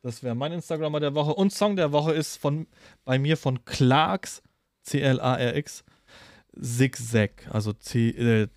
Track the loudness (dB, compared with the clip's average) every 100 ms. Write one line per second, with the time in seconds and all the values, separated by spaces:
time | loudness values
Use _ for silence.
0 | -12 -10 -6 -4 -4 -6 -6 -4 -2 -2
1 | -2 0 0 2 0 2 0 2 2 2
2 | 0 -2 -2 -2 -2 -2 -6 _ -20 _
3 | -2 0 2 0 0 -4 -6 2 4 6
4 | 4 -2 -6 -16 _ _ _ _ -6 -2
5 | 0 0 0 0 0 -2 -6 -16 _ _
6 | _ -20 -20 -20 _ -10 -6 2 2 0
7 | -2 2 0 -2 -6 -4 -4 -6 -4 0
8 | 0 2 2 2 0